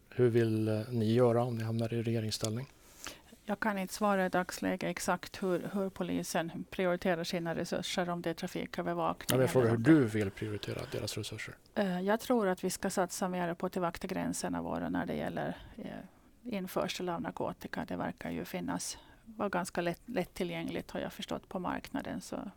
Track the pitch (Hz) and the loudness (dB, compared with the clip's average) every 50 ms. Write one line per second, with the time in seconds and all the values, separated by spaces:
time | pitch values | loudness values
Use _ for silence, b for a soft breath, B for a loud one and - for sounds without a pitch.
0 | - - - - 123 120 113 120 117 113 110 110 110 107 110 107 110 120 123 117 | -20 -6 2 4 6 6 8 6 6 6 4 4 4 2 2 0 0 0 0 2
1 | 107 107 113 123 127 120 113 117 120 127 117 113 110 113 113 113 117 113 117 117 | 4 6 6 6 8 6 6 6 4 2 0 -2 -2 0 0 0 0 0 0 0
2 | 110 113 113 113 110 107 - - - 110 107 98 - - B B B B B B | 2 2 2 2 0 0 -2 -4 -4 -6 -6 -6 -6 -10 B B B B B B
3 | B B B B B B B - _ - 202 - - 214 202 196 185 185 - - | B B B B B B B -12 _ -6 -4 -2 0 -2 0 -2 -4 -6 -2 0
4 | 214 208 196 190 185 180 180 180 185 - - - 196 185 185 185 - 170 175 - | 2 4 4 4 2 2 2 0 0 0 -4 -2 0 0 0 0 -2 -2 -2 -2
5 | - 202 180 175 - - - - 196 185 175 165 - 165 - 202 190 190 - - | 0 0 0 0 -2 -8 -6 -2 0 2 2 2 0 -2 -2 -2 -2 -2 -2 -4
6 | 180 175 175 170 175 - - 180 160 170 - 185 180 - - - 190 180 175 180 | -2 0 0 -2 -2 0 0 0 -2 -2 -4 -8 -10 -6 -4 0 2 2 2 2
7 | - 190 175 160 175 - - 170 170 165 165 156 170 - - - 175 - - 196 | 2 2 2 2 0 -2 -2 -2 -2 -2 -2 -2 -2 -2 -2 -2 -2 -2 0 0
8 | 175 175 175 175 170 170 165 - 185 180 - 165 - - - - 175 175 170 175 | 0 0 -2 -2 -2 -2 -2 -2 -6 -6 -4 -6 -6 -4 -4 -4 -2 -2 0 2
9 | 160 160 - - - - 120 127 127 - - 131 120 113 117 117 113 147 165 151 | 2 0 0 0 0 2 4 4 4 6 6 6 6 6 4 6 8 8 8 8
10 | 127 107 107 107 104 95 - - 110 107 104 101 - 117 113 - - - - 117 | 8 6 2 0 0 0 -2 -4 -6 -6 -6 -6 -6 -6 -6 -6 -6 -6 -4 -4
11 | 113 - - 110 104 - 107 107 - - - - - - - - 202 190 180 180 | -4 -4 -4 -4 -6 -6 -8 -8 -10 -10 -12 -16 -20 -6 -2 0 0 2 0 0
12 | 185 196 214 233 - - 254 233 208 185 180 - - 185 - - - 196 - 202 | 2 2 2 2 2 2 4 4 4 4 2 2 0 -2 -2 0 -2 0 2 2
13 | 180 180 - - 202 185 180 180 175 170 170 - - 180 - 185 175 170 170 - | 0 0 0 -2 -2 0 0 0 0 -2 -2 -2 -2 -2 0 0 0 0 -2 -4
14 | - 180 185 175 170 170 175 - - 175 175 - - - 165 - - - 180 175 | -6 -4 -2 -2 -2 -2 -2 -2 -2 -2 -2 -2 -2 -2 -2 -2 -2 0 0 0
15 | 160 - - - 147 185 170 170 143 143 175 - - - - - - - - - | 0 0 -2 -2 -2 -2 -2 -2 -4 -4 -4 -6 -12 -16 -14 -12 -10 -10 -10 -12
16 | 190 - - - - - - - 233 240 214 190 180 185 - 160 156 180 - - | -14 -16 -20 -20 -20 -20 -20 -14 -10 -8 -6 -6 -6 -4 -2 -2 -2 -2 -4 -4
17 | 185 180 170 170 - 185 - - - - 180 - - - - 180 - - 180 175 | -4 -2 -2 -2 -4 -6 -4 -4 -4 -4 -4 -6 -10 -8 -6 -6 -4 -4 -4 -4
18 | 165 165 - - - 170 - 165 180 - - 180 170 180 175 175 - - - b | -4 -4 -4 -6 -6 -6 -4 -4 -4 -6 -6 -6 -4 -4 -4 -4 -6 -8 -10 b
19 | b b b b b 226 220 220 208 196 185 180 190 - - 185 175 170 170 - | b b b b b -16 -6 -4 -4 -2 0 -2 -2 -2 -2 -2 0 0 -2 -4
20 | - - - 185 175 - - - 185 170 170 165 165 - 170 - - - - - | -8 -4 -4 -4 -4 -4 -4 -4 -4 -2 -2 -4 -4 -4 -4 -6 -6 -6 -6 -6
21 | - - - - 190 - - 202 - - - 185 180 165 - - - - - - | -4 -4 -6 -8 -8 -6 -6 -6 -6 -6 -6 -4 -2 -2 -4 -4 -6 -6 -6 -6
22 | - - - 185 - - - - - 202 - | -4 -4 -6 -8 -6 -6 -8 -8 -8 -10 -12